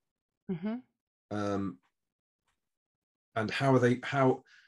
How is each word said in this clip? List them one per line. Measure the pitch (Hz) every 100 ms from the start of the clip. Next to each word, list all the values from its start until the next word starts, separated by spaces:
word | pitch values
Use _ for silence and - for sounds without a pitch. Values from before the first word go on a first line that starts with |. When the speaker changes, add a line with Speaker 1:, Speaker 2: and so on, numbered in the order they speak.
| _ _ _ _ -
Speaker 1:
Mm-hmm. | 170 208 240 - _ _ _ -
Speaker 2:
Um, | 104 101 98 98 - _ _ _ _ _ _ _ _ _ _ _ _ _ _ _ 113
and | 104
how | - 135 127
are |
they, | 120 123
how, | - 139 131 - - -